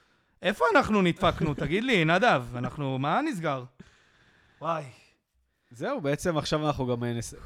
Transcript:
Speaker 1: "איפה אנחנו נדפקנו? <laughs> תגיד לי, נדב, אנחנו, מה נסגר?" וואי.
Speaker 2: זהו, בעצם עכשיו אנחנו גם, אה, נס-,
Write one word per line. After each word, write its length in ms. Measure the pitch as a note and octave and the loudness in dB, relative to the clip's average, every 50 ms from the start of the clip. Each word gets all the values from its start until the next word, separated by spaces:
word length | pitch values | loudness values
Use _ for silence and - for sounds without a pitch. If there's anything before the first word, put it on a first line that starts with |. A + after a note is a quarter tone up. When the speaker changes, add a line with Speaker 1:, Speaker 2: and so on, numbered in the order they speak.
| _ _ _ _ _ _ _ _ | _ _ _ _ _ _ _ _
Speaker 1:
"איפה 240 | - F3+ G#3 - - A#4 G#4 | -2 -2 0 2 2 4 4
אנחנו 260 | C#4+ A3 F#3 G#3+ G#3 | 4 4 4 4 4
נדפקנו? 520 | F#3+ F3 E3 - - E3+ D#3 - E3+ D#3 C#3+ - | 4 4 2 2 2 2 2 2 0 -2 -2 -2
<laughs> 60 | D#3 | -2
תגיד 200 | C#3 D#3 G3+ A3+ | -2 -2 -2 0
לי, 220 | C4 B3 F#3+ D#3+ | 2 2 2 4
נדב, 380 | D#3 E3+ F#3+ A3 A#3+ F#3 C#3 A#2+ A#2 B2 | 4 4 4 4 4 4 2 0 -4 -6
אנחנו, 440 | B2 B2 B2+ - - C#3+ C3+ C3 B2+ | -6 -6 -6 -6 -6 -4 -4 -2 -2
מה 220 | C3 D3 E3+ A3+ C#4+ | -2 0 0 0 0
נסגר?" 380 | D#4+ C4+ F3+ D#3+ D#3+ C#3 C3+ B2 B2 _ - - - _ _ _ _ _ _ _ _ _ _ _ _ _ _ | -2 -4 -4 -4 -4 -4 -4 -6 -12 _ -20 -20 -20 _ _ _ _ _ _ _ _ _ _ _ _ _ _
וואי. 220 | D3 D#3+ E3 D#3+ D3 B2+ A2 - _ _ _ _ _ _ _ _ _ _ _ _ _ _ | -6 -4 -4 -4 -6 -10 -16 -20 _ _ _ _ _ _ _ _ _ _ _ _ _ _
Speaker 2:
זהו, 300 | B2 A2+ D3+ G#3+ C#4+ C4 | -12 -8 -6 -4 -4 -2
בעצם 360 | D#3+ C#3 C#3+ - - F#3 E3 D3+ | -2 -2 -2 0 0 0 0 0
עכשיו 300 | C#3+ - - D3+ D3+ D3+ | 0 0 0 0 0 0
אנחנו 200 | C#3+ - C3 B2 | 0 0 -2 -2
גם, 160 | A#2+ A#2+ A#2+ | -2 -2 -2
אה, 100 | A#2+ A#2 | -2 -4
נס-, 200 | A#2 G#2+ - - - - | -4 -6 -8 -12 -14 -14